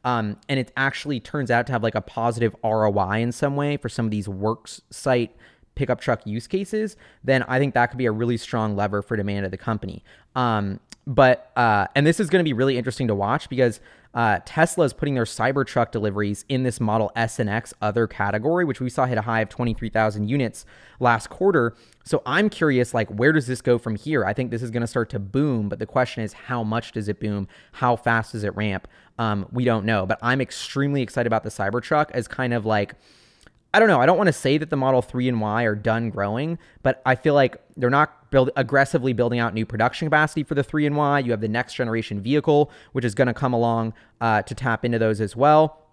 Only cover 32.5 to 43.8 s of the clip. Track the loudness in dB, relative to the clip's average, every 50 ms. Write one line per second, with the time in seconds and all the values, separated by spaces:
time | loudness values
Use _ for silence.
32.5 | -2 -2 0 0 0 0 0 -2 -6 -14 _ _ _ _ _ _ _ _ -20 -20
33.5 | _ _ _ _ 4 4 6 6 6 6 6 6 4 4 4 2 2 2 2 0
34.5 | 2 0 0 -2 -2 0 2 2 2 2 2 0 -2 -2 -2 0 0 0 -2 -2
35.5 | 0 0 0 0 0 0 0 0 0 0 0 -2 -2 -2 -2 -2 -2 -4 -4 -4
36.5 | -6 -8 -10 -16 -8 -2 0 0 0 2 2 0 0 2 4 4 4 6 4 4
37.5 | 0 -4 _ _ -6 -2 0 2 4 4 4 2 0 _ _ 2 2 4 4 4
38.5 | 2 -2 -2 2 2 2 2 2 2 0 0 0 0 0 0 0 0 0 -2 -2
39.5 | -2 -2 -4 -2 0 0 0 0 0 -2 -2 2 2 2 2 2 0 -4 -4 -2
40.5 | -2 -2 -2 -2 0 0 0 0 0 0 2 2 2 2 0 0 -2 -2 -2 -2
41.5 | -2 -2 -4 -4 -4 -4 -2 -2 -2 -2 -4 -4 -6 -6 -2 0 0 2 4 4
42.5 | 4 4 4 2 -2 -14 -16 -10 -6 -2 -2 0 2 2 2 0 0 -2 -2 -2
43.5 | 0 0 0 0 0 0